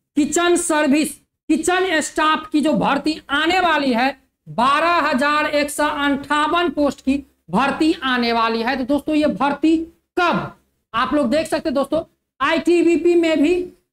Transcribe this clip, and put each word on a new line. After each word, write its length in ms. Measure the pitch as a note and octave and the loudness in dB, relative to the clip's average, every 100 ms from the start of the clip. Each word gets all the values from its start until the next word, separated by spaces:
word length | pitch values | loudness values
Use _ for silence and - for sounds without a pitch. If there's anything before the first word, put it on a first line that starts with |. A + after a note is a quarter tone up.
| _ C#4+ | _ -2
किचन 380 | D4 E4+ F4 F4 | 0 0 2 0
सर्विस, 560 | - D4+ D4+ D4+ D#4 - _ _ - | 0 0 2 2 0 -6 _ _ -2
किचन 500 | D#4+ F4 F#4 F#4+ D#4 | 0 2 0 0 -2
स्टाफ 460 | - E4 G#3 G#3+ - | -2 -2 0 0 -2
की 100 | D4 | 0
जो 120 | D4+ | 0
भर्ती 420 | A#3+ A3 C#4 D4+ D#4 - | 0 0 0 -2 -6 -4
आने 280 | C#4+ D#4+ F#4 | -2 0 2
वाली 340 | E4+ D4+ C4+ | 2 0 0
है, 160 | A3+ C4 - _ _ D#3 | 0 -2 -4 _ _ -10
बारह 600 | D#3 C4 D4 E4 E4+ D4 | 0 2 2 2 0 0
हजार 380 | B3+ C#4+ D4+ D4+ | 0 0 0 0
एक 220 | D4 D4 | -2 -2
सौ 160 | - D4 | -2 -2
अंठावन 840 | D4 C#4+ C#4 - D4 D4+ E4+ F4 | 0 -2 -2 -2 -2 0 0 0
पोस्ट 320 | D4 C#4+ - | 0 -2 -2
की 160 | C4 C#4+ - _ - | -2 -2 -4 _ -4
भर्ती 400 | F#3+ C4+ C4+ D#4+ - | 0 0 0 0 0
आने 300 | C4+ B3 A#3 | -2 -2 0
वाली 280 | A#3 A3+ A3+ | 0 0 0
है। 160 | A3+ C4+ | -2 -4
तो 60 | B3+ | -2
दोस्तों, 300 | C#4+ - D4+ | -2 0 0
ये 120 | D4 | 0
भर्ती 480 | G3 C#4 C#4+ D#4+ E4 - _ _ E4+ | 0 -2 0 0 0 -2 _ _ -2
कब, 340 | E4+ F#3+ C#3+ - _ _ _ | 0 0 -4 -14 _ _ _
आप 200 | A3+ B3+ | -4 -2
लोग 160 | D4 A#3+ | 0 0
देख 180 | D4+ D#4+ | 0 -2
सकते 220 | D#4 D#4+ | -4 -2
हैं 60 | C#4 | -2
दोस्तों, 280 | C4+ D#4 E4 _ _ - | -2 -4 -4 _ _ -6
आईटीबीपी 760 | C#4+ E4 D#4+ F4 E4 D#4 F4 F4 | -2 0 2 2 4 2 2 2
में 260 | E4 D#4 | 2 2
भी 140 | D4+ F4+ - - _ | 2 0 -4 -14 _